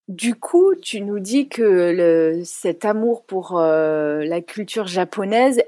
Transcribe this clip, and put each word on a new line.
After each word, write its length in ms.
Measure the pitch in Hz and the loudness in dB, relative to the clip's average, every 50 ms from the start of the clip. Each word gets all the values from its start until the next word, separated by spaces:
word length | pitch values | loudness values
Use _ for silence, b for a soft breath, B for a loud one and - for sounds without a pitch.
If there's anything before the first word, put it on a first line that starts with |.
| _ - | _ -16
Du 260 | 185 170 226 240 226 | -12 -6 -6 -6 -6
coup, 400 | - - - - 349 381 392 370 | -6 -6 0 4 4 4 4 4
tu 260 | 381 - - 240 208 | 0 -4 -8 -8 -6
nous 200 | 202 202 208 208 | -6 -6 -6 -6
dis 280 | 185 202 247 285 269 277 | -4 -2 0 0 0 -2
que 140 | - 233 | -2 0
le, 800 | 226 208 185 180 175 175 170 180 175 165 165 165 160 160 165 170 175 | 2 4 4 4 4 2 2 2 4 4 4 4 4 2 0 -2 -6
cet 400 | - - - - 180 170 - - | -8 -10 -4 -4 -4 -4 -2 -2
amour 400 | 208 214 214 226 233 233 233 - | -2 0 0 0 0 -2 -2 -4
pour, 320 | - 196 190 180 185 180 170 | -6 -6 -6 -6 -2 0 0
euh, 640 | 165 160 156 160 156 156 156 151 151 147 147 151 151 | 2 2 2 2 2 0 0 0 -2 -2 -2 -4 -4
la 160 | 160 170 175 | -4 -4 -6
culture 460 | 170 - - 214 202 - - 226 202 180 | -8 -8 -10 -12 -10 -6 -6 -6 -6 -4
japonaise, 760 | 175 185 185 - - 220 196 196 220 233 254 277 247 240 - | -4 -4 -4 -4 -4 -6 -4 0 2 2 4 4 2 2 0